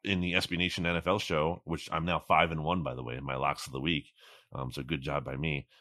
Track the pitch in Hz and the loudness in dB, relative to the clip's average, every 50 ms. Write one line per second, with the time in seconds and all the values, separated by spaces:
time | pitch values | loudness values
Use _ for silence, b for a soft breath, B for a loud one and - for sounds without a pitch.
0 | - 101 98 90 90 87 85 92 - - 87 85 90 90 - - 85 85 87 85 | -2 0 2 2 2 2 2 2 2 2 0 2 0 0 0 0 0 2 2 2
1 | - 87 98 104 - - 87 76 76 82 87 - - 78 80 76 - - 82 80 | 2 2 2 2 2 2 2 2 2 2 0 -2 -4 -4 -4 -4 -4 -2 -2 -2
2 | 80 87 85 78 - - 87 80 85 82 82 78 76 82 90 92 76 65 62 64 | 0 0 0 0 2 4 4 6 4 4 2 0 0 0 0 0 0 -4 -4 -6
3 | 62 58 62 65 69 69 65 65 69 71 67 - - 67 65 65 67 82 85 73 | -6 -8 -8 -6 -6 -4 -4 0 0 0 -2 -2 -6 -8 -6 -2 0 0 0 0
4 | - - - b b b b b b b b 65 65 65 - 71 65 65 80 69 | -2 -6 -20 b b b b b b b b -6 -6 -6 -6 -6 -4 -4 -4 -4
5 | 65 73 71 71 64 65 67 67 78 80 73 69 - b b b | -2 -2 -4 -4 -4 -4 -6 -4 -2 -2 -2 -4 -6 b b b